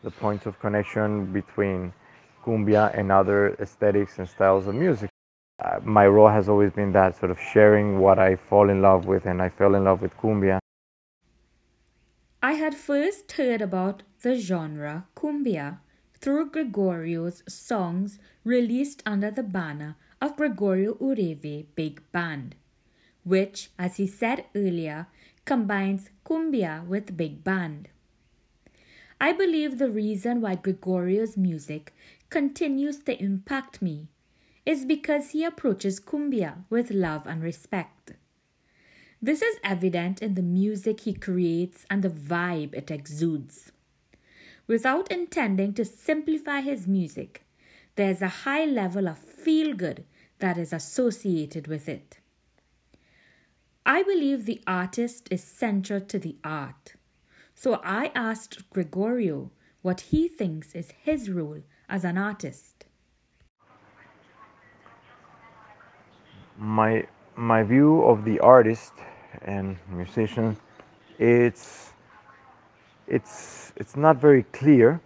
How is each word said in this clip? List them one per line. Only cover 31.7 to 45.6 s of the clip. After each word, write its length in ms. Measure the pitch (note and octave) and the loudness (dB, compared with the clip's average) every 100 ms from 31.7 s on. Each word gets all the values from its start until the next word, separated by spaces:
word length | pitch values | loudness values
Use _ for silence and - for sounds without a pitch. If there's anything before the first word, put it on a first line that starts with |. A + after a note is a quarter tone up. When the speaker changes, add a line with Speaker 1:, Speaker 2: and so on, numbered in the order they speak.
| D3+ D3+ _ - _ _ | -12 -14 _ -20 _ _
Speaker 2:
continues 720 | E4 C#4 C#4+ D#4+ C4+ C#4+ C#4+ | -4 -4 -4 -4 -2 -4 -6
to 180 | - - | -8 -6
impact 600 | G3 G3 - C4+ C4+ - | -4 -6 -6 -8 -8 -8
me 260 | F3+ D3+ D#3 _ _ _ _ _ - | -8 -8 -16 _ _ _ _ _ -4
is 200 | D4+ C4 | -4 -2
because 460 | D4+ D4+ D4 C#4+ | -4 -2 -4 -4
he 120 | D4+ | -6
approaches 560 | E4 E4 - G3 G3 F#3+ | -6 -4 -4 -2 -4 -6
cumbia 640 | - D4 D4 B3 E3 D#3+ F#3 | -8 -6 -4 -4 -4 -8 -6
with 220 | A#3 A#3+ | -4 -2
love 340 | G3 E3+ D#3 - | -2 -2 -6 -8
and 140 | E3 | -8
respect. 720 | E3 D#3+ - F#3+ D#3+ _ - - _ _ _ _ _ _ _ _ _ _ | -8 -10 -8 -8 -8 _ -20 -20 _ _ _ _ _ _ _ _ _ _
This 200 | A3+ D4+ | -2 0
is 160 | A4+ A4 | -2 -2
evident 580 | G3+ F#3 F#3 F3 F3 F#3+ | -4 -2 -2 -2 -4 -6
in 140 | A3 F#3+ | -4 -2
the 60 | |
music 600 | F3 F#3 G3+ G#3+ A3 G#3+ | 0 0 0 -2 -4 -4
he 120 | A3 | -6
creates 720 | F#3+ - F3+ E3+ E3 F3+ - - | -8 -4 -2 0 -2 -4 -10 -6
and 140 | G3+ | -2
the 60 | F#3 | -2
vibe 640 | D#3 C#3+ E3+ F3+ E3+ D3 | -6 -6 -4 -2 -4 -6
it 160 | - C#3+ | -10 -10
exudes. 800 | D3+ D3 D3+ E3 D3+ A#2+ - - _ _ _ _ _ _ _ - - - | -12 -10 -4 -2 -2 -8 -20 -20 _ _ _ _ _ _ _ -20 -20 -4
Without 440 | A3+ B3+ D4+ G4 | 0 0 -2 -2
intending 640 | F4+ E4+ E4 A3+ F#3+ | -6 -6 -4 -2 0